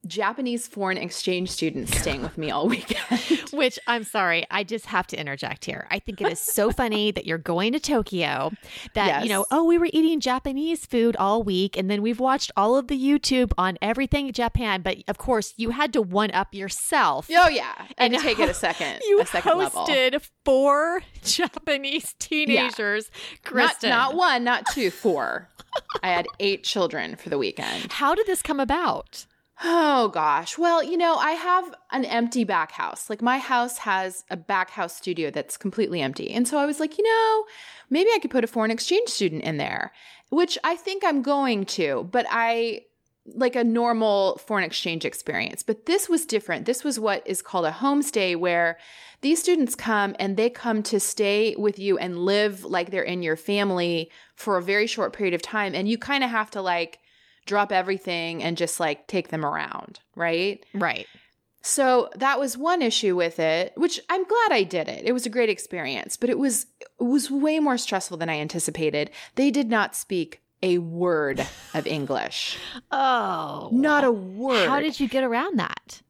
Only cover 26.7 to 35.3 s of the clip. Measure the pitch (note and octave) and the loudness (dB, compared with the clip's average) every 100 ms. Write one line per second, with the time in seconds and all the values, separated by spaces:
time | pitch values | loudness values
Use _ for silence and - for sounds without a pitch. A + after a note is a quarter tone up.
26.7 | G#3 E3+ D#3 E2 - - C#3 A2+ - - | 0 0 -2 -6 -10 -4 -2 -2 -4 -6
27.7 | - - - C#4+ F4+ G#4+ F4+ - D4 C4 | -6 -6 0 2 2 0 -2 -2 -2 0
28.7 | D4+ E4 - - - - _ _ - E4+ | 0 0 -4 -8 -18 -20 _ _ -8 2
29.7 | E4+ D4+ C4+ A3 E3+ D3+ D3 E3+ - E4+ | 4 4 4 2 2 2 2 0 0 2
30.7 | E4 C#4+ E4+ E4+ D#4+ D4+ E4 F4+ F4+ F4+ | 2 2 2 2 4 2 0 2 0 0
31.7 | - _ C4 B3+ A#3 A#3 A#3+ G#3+ F#3 D#3 | -14 _ -4 -2 0 0 0 2 2 0
32.7 | - E2 - - G#3+ A#3 C4 C4 B3 B3 | -4 -8 -6 -8 -2 0 0 0 0 0
33.7 | - A3 F#3+ F#3+ F#3 - F3+ D#3+ G3 F#3 | -4 -2 0 -2 -8 -10 -12 -2 0 0
34.7 | - F3 - - E3+ D3+ | -4 -8 -6 -6 -4 -2